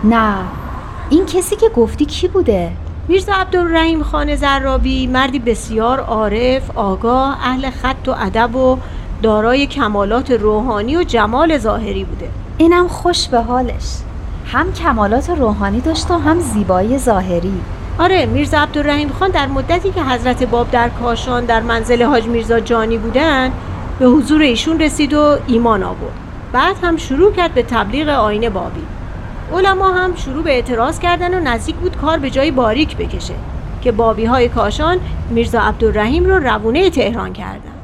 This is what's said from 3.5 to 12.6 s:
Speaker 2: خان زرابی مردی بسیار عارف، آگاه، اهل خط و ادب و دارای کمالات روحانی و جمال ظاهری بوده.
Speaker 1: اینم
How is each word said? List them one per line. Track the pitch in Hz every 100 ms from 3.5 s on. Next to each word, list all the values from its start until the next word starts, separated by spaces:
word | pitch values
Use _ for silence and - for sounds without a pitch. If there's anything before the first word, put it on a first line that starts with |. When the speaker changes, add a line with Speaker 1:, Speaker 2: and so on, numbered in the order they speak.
| 359 349 330 320 330
Speaker 2:
خان | 294 302 294 294
زرابی | 285 277 269 262 262 262 254
مردی | 254 262 269
بسیار | 233 220 - 220 226 262
عارف، | - 220 214 208 247 262 262 -
آگاه، | 202 190 226 254 269 277
اهل | - 254 269
خط | 254 262 269 -
و |
ادب | 262 202 208 233 240
و | 262 254 - - - -
دارای | 220 214 220 254 277
کمالات | 277 226 208 196 226 254
روحانی | 240 208 214 254 214 220 320
و |
جمال | 349 233 214 240 330 302
ظاهری | 220 208 208 190
بوده. | 190 - - - -
Speaker 1:
اینم | -